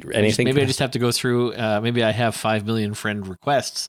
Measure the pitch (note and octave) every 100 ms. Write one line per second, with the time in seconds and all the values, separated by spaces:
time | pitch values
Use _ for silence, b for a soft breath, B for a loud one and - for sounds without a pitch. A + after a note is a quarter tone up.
0 | - A2+ G#2+ G#2+ B2 C3+ C#3+ C3+ C3+ A#2+
1 | A#2+ A#2 B2+ A#2+ A#2+ A2 A2 G#2 A#2 A#2+
2 | A2+ G#2+ A#2 - A2 A2 G2+ A2+ G#2 G#2
3 | G#2+ G#2 F#2+ F2+ - C#3 G#2+ -